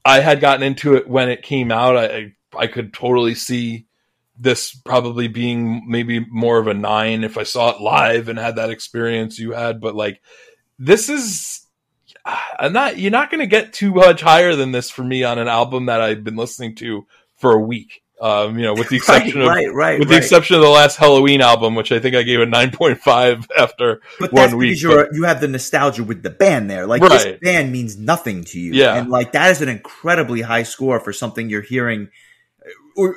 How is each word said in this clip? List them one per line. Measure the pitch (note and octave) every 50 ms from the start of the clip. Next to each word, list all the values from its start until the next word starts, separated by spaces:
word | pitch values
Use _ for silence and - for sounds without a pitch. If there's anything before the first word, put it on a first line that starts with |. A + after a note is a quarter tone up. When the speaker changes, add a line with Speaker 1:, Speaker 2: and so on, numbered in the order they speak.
| -
Speaker 1:
I | C3+ C3+ C#3
had | D3 D#3+ D3 C#3
gotten | D3 C#3 C#3 C3 C3+
into | C#3 C3 - - D3 C3+
it | B2+ -
when | C3 B2 C3 B2+ B2
it | B2 - -
came | - C#3+ C3 B2 A#2
out, | A2+ A#2 B2 B2+ B2+
I, | A#2+ A2+
I, | G#2 - A2 G#2+ G2+ _ _ _ _ -
I | - A#2
could | A#2 - B2 A2 G2+ -
totally | - - B2 B2 B2 A#2+ A#2 A#2
see | - - - B2 A#2+ A#2+ A#2 A2+ A2+ - _ _ _ _ _ _ _ _ _ _ A#2+
this | A#2+ C3 A#2+ - - - -
probably | C3 - - C3 B2 A#2+ A#2+ A#2 B2 A#2+
being | A2+ G#2+ A#2+ A#2+ A#2+ A#2+ A#2 A#2 A2+ A2+ A#2+ G#2+
maybe | A#2+ A#2 A#2+ A#2 A#2+ A#2 A#2 A#2 -
more | A#2 A2+ A#2+ A#2 A#2
of | A2+ A2
a | A2 G2+
nine | G2+ G#2 G#2 G#2+ G#2+ A2 A2+ A2+ A2 A2
if | G#2+ -
I | A2+ G#2
saw | - - B2 A#2 A#2+ A2
it | G#2
live | G#2 G#2+ D3+ C#3+ B2 A#2 A#2 A#2 A2+ A#2
and | A2+ A2
had | A#2 A#2 A2
that | A2+ A2+ A2+
experience | A2+ - - - - A#2 A#2 A#2 A#2 A2+ A2 A2 A2
you | A#2 A2+ A#2
had. | A2+ A#2+ A#2 A#2 A2+ A2+
But, | A2 A2 G#2
like, | G#2+ G#2+ G#2 G2 _ _ _ _ _ _ _ _ _ _ _ _ -
this | B2+ D3 G#3 A3 A3 C#4
is, | D4+ C#4 A#3+ G#3 E3+ D3+ - - - - _ _ _ _ _ _ _ _ _ _ _ _ -
I'm | - - - - - - - C3 D#3 F#3+
not, | B3+ C#4 - -
you're | F#3 F#3+ G3+
not | A3+ B3+ D4 -
gonna | E4+ D#4+ C4+
get | F#3 G#3 A3 G#3+ - -
too | - G3+ G3+ F3+
much | F#3 F#3 F3 E3+ -
higher | D#3 E3+ D#3+ E3+ F3+ F3 D#3+
than | C#3 C3 C3
this | B2+ B2 - -
for | - - B2+
me | B2+ C3 B2+ B2
on | A#2+ A#2+
an | A#2 A#2
album | A#2+ A#2 A#2 A#2+ B2+ C3 B2+ B2+
that | B2 A#2 A2+
I've | A2+ A2 A2 G#2+ G#2+
been | A2 A2
listening | A2+ A#2+ - - - A#2+ A2 A2
to | - A#2+ A#2 G#2+ G2+ - _ _ _ _ _ _
for | _ - B2
a | A2 A2
week. | A2 A#2 A#2+ G#2+ - - - - _ _ _ -
Um, | A2+ A2 G#2 G#2 G#2+ A2 A2+ A#2
you | A#2
know, | G#2+ G#2+
with | A2+ A#2+ -
the | C3 B2
Speaker 2:
<laughs> | -
Right, | - A3
Speaker 1:
exception | B3+ A3 - - C#3
of, | B2+
Speaker 2:
right, | C3 C#3 - - - -
right, | C#3 D#3 D#3+ D3+ D3
Speaker 1:
with | D3
the | D3 E3
Speaker 2:
right. | D#3+ D#3+
Speaker 1:
exception | - F#3 E3 - - F3+
of | D#3+
the | D3+ D3
last | D3 D3 D3 C#3 -
Halloween | - D3+ D3 C#3 C3+ C#3 C#3+ C#3 C3+
album, | B2+ A#2+ A#2 A2+ A2+ A2 A2+
which | A2+ A2 -
I | B2 A2+
think | B2+ C3 B2+
I | B2
gave | A#2 B2 A#2+ A#2
a | A#2
nine | A#2 A#2 A#2+ B2+ B2+
point | - - E3+ C#3+ A#2 -
five | - C#3 A#2 B2 B2 B2 A#2+ A2+ A2+ -
<laughs> | -
after | D3+ B2 - - - B2 A#2 A2 - _ - - -
Speaker 2:
But | F3+ -
Speaker 1:
one | A#2+ C3 C3
Speaker 2:
that's | A#2+ A#2+
Speaker 1:
week, | - B2 B2
Speaker 2:
because | F#3 C3+ D#3+
you're, | D#3+ D3+ D3 C#3+
Speaker 1:
but | - D3
Speaker 2:
you | D#3 E3+
have | F3 D#3 B2+
the | D3
nostalgia | C#3 C3 B2 - - D#3 C3+ C#3+ C#3+ G#2+ A#2 A2+
with | G#2+ A2 E2+
the | - F#2
band | - - G3 G3 D#3 A#2 G#2 G2+
there. | F#2+ F#2 F#2
Like, | G#2 A#2+ C3
this | F3+ F3 C#3 A2+ G#2
Speaker 1:
Right. | G2 F#2+ -
Speaker 2:
band | F3 F3+ F3+ E3 C#3 B2+
means | B2+ B2 A#2+ G#2+ G2
nothing | G#2 G#2+ C3+ E3+ E3 - A#2 F#2+ F2 E2+
to | - - F2
you. | F2 E2 E2
Speaker 1:
Yeah. | C3+ C3 A#2 G#2
Speaker 2:
And, | B2 A#2+ B2
like, | B2 B2 A#2+ -
that | - D3 E3+ F#3
is | F3+ C#3+ D3+
an | C3
incredibly | A2+ G2 - - - - - E3+ F3 E3 C3+ A#2+ A#2+ A2+
high | A2+ A2+ A#2 A#2 A2
score | - - - C3+ C3 B2 A2
for | - G#2 G2+
something | - B2 A2 - A#2 A2+ A2
you're | G#2 G#2
hearing, | G2+ - B2+ B2+ A#2+ A#2 A2+ G#2 G2+ - _ _ _ _ _ _ _ _ _ _ _ - - _ _ _ -
or | G3 F#3+ F#3 F3